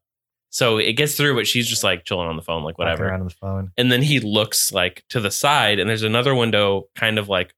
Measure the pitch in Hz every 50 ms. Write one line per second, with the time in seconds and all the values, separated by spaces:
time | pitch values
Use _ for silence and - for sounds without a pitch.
0 | _ _ _ _ _ _ _ _ _ _ - - 139 117 110 110 - 110 113 120
1 | 151 147 - - 147 147 135 117 104 - - 123 117 117 117 - - 98 92 90
2 | - - 101 90 87 82 80 80 - - 82 82 76 80 82 - 85 82 82 80
3 | 80 87 92 92 92 90 - _ 98 98 95 95 98 92 - - 123 127 123 123
4 | 139 151 147 127 110 107 104 107 107 - - - - - - 95 87 90 - -
5 | _ _ - 123 101 98 - - - 143 147 139 113 104 104 101 90 107 113 107
6 | 110 107 110 120 123 139 135 123 117 113 107 104 104 98 98 98 98 - _ -
7 | 117 110 107 107 101 101 98 90 90 - _